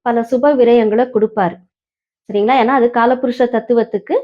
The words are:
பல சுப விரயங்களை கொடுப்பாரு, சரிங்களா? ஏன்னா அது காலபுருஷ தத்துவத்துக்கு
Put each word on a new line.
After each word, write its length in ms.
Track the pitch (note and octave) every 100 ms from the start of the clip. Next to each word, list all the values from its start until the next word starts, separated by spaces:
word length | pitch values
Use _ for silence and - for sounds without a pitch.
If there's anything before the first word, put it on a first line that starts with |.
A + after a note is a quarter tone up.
பல 200 | A#3+ A#3
சுப 300 | A#3 B3+ C#4+
விரயங்களை 540 | C#4+ A#3+ A#3+ G#3+ A3 B3
கொடுப்பாரு, 480 | A#3 G#3+ - F3+ - _ _ _ _ _ _ -
சரிங்களா? 300 | G3+ G#3 C4
ஏன்னா 180 | A3+ C4+
அது 140 | A#3
காலபுருஷ 560 | A#3+ A#3 B3+ B3+ A#3+ B3
தத்துவத்துக்கு 680 | A#3+ A3+ A#3 A3 G3+ - G#4